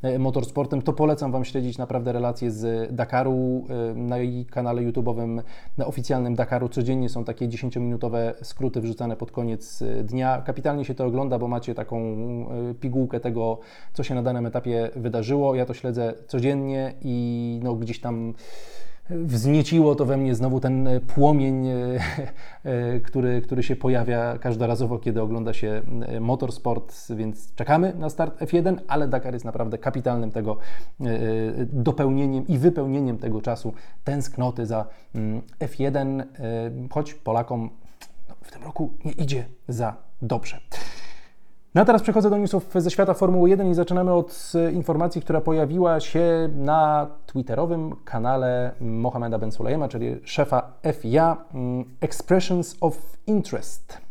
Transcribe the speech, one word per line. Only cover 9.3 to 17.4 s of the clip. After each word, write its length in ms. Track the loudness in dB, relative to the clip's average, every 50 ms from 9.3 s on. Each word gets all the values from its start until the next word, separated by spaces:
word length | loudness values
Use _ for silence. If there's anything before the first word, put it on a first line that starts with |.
koniec, 500 | -6 -4 -4 -4 -4 -4 -6 -8 -4 -2
e, 220 | 0 2 2 2 2
dnia. 380 | 0 0 0 0 0 0 0
Kapitalnie 440 | -2 -4 -4 -2 -2 -2 -2 -2 -2
się 100 | -4 -4
to 100 | -2 -2
ogląda, 340 | 0 0 0 0 0 0 -2
bo 80 | -2 -2
macie 280 | -4 -4 -4 -6 -6
taką, 220 | -6 -6 -6 -4 -4
e, 760 | -4 -4 -4 -4 -4 -4 -4 -6 -6 -6 -6 -6 -6 -6 -6
pigułkę 460 | -6 -6 -2 0 0 -2 0 -2 -4
tego, 400 | -4 -2 -2 0 0 -2 -2 -4 -6 -18 -18 -12 -8 -6 -4
co 100 | -2 -2
się 120 | -2 -2
na 80 | 0 0
danym 220 | 0 -2 -2 -4
etapie 440 | -2 -4 -4 -4 -2 -2 0 -2 -2 -4
wydarzyło. 600 | -4 -6 -4 -2 -2 -2 0 0 2 2 2 2
Ja 100 | 0 0
to 80 | -2 -4
śledzę 400 | -6 -4 -4 -4 -2 -2 -4 -4 -6 -12 -6
codziennie 680 | -4 0 0 2 0 0 -2 -2 -2 -2 -4 -4 -6 -6
i, 580 | -6 -4 -2 -2 -2 -2 -2 -2